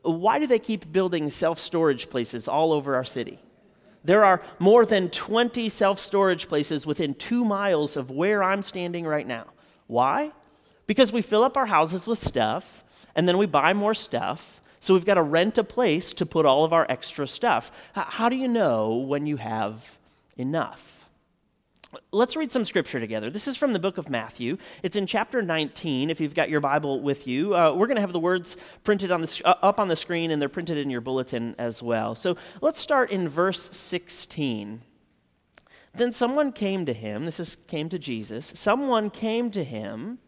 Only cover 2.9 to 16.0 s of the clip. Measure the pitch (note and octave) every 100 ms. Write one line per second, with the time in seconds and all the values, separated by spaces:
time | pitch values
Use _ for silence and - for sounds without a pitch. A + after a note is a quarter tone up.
2.9 | B2+ B2+ B2+ A#2 - _ _ _ _ _
3.9 | _ D#3 G3+ G3+ F3+ - - F#3 A#3 A3
4.9 | G#3 F3+ - - A3 A#3+ A#3+ A3+ - G3
5.9 | G3 - G3+ G3 E3+ - D3+ D3 D3+ D#3
6.9 | D3 D#3 C3+ - A#3+ A3+ G3 G3+ D#3+ D3
7.9 | D3 B2+ C3+ F#3+ G#3 F#3+ G3 G3 F#3+ F3
8.9 | E3+ E3 D3+ A#2+ A2+ - _ _ _ -
9.9 | A#2 C3 B3+ D4+ - _ _ _ _ -
10.9 | A#3 A#3 A#3 - G#3+ B3+ C4+ A#3 E3 D#3+
11.9 | F3+ A3 A3+ - B2+ G#2+ C#3+ - - _
12.9 | _ - - F3+ F3+ G#3 D3 D#3 G3+ G#3
13.9 | A3 - A#2 F#2+ D3+ - - _ _ -
14.9 | F#3+ F#3 F#3+ D3+ E3 G3 A#3+ G#3+ - A#3
15.9 | D#3